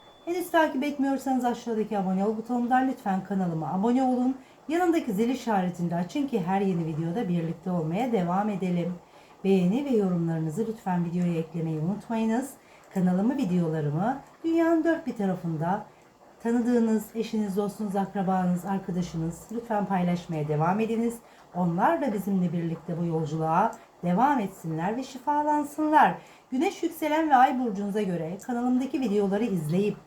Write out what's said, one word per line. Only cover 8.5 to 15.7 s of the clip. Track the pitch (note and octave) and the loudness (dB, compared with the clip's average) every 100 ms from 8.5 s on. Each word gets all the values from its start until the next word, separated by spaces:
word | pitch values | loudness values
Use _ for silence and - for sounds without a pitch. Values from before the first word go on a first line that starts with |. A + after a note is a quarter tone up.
| G3 F#3 F3 E3+ F3+ - - - - | -2 -2 0 -2 -6 -12 -20 -20 -4
Beğeni | F#3+ F#3+ F3+ A3+ | 2 4 4 2
ve | C#4+ | 2
yorumlarınızı | A3+ F#3+ F3 E3 E3 D#3+ D#3 A3 | 2 2 2 0 0 -2 -2 -4
lütfen | A3 - F3+ | -4 -2 -2
videoya | E3+ F3 F3 E3 | 0 0 0 0
eklemeyi | E3 E3+ D#3+ D#3 | -4 -4 -4 -2
unutmayınız. | D#3+ G#3 - A3+ A3 A3+ C#4 - - - - | -2 -4 -4 -2 0 0 -2 -10 -20 -20 -8
Kanalımı, | G3 F3+ F3+ G#3+ C#4+ | 0 2 2 2 0
videolarımı | G3+ F3+ E3+ D#3+ D3 D3 G#3+ C#4 - - | 0 0 0 0 -2 0 -2 -4 -8 -8
dünyanın | E4 E4 E4 E4 | -2 2 4 2
dört | D#4+ D#4+ E4 | 2 0 -2
bir | A3 | -2
tarafında | G3 F3+ F3 D#3+ E3 | -2 -2 -2 -2 -2